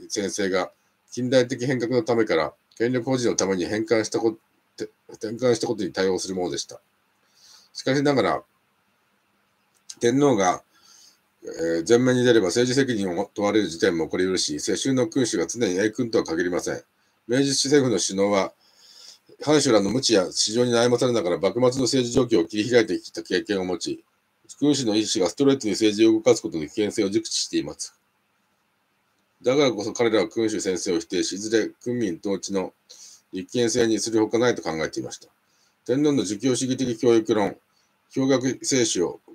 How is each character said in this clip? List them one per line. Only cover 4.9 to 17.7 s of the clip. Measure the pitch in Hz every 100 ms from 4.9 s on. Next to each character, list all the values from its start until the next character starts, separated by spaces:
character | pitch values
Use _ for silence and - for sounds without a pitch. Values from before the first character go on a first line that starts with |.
| _ -
転 | 95 107
換 | 113 104 95
し |
た | -
こ |
と | 98
に | 92
対 | - 95
応 | 90
す | 95
る | 95
も |
の | 87
で | 69
し |
た。 | - - _ _ _ _ _ _ _ - _
し | -
か | - 139
し |
な | 143
が | 131
ら、 | 95 73 - _ _ _ _ _ _ _ _ _ _ _ _ _ _ -
天 | 120 131
皇 | 143 113
が、 | 95 - - _ _ - - _ _ _
え | - - 165 165
ー、 | 165
前 | 120
面 | 127
に | 127
出 | 123
れ | 113
ば | 92
政 | 113 123
治 | 127
責 | 135
任 | 113 98 85
を | 101
問 | - 101
わ |
れ | 104
る | 98
事 | 82
態 | 101
も | 85
起 | 80
こ | 92
り |
う | 92
る | 92
し、 | - 73
世 | - 95
襲 | 135
の | 131 117
君 | 139 120
主 | 95
が | 82
常 | 120 110
に | 90
英 | 104
君 | - 117
と | 104
は |
限 | 85 82
り | 90
ま | 87
せ | -
ん。 | 71 - _ _ _ -
明 | 127
治 | 139
政 | 135 139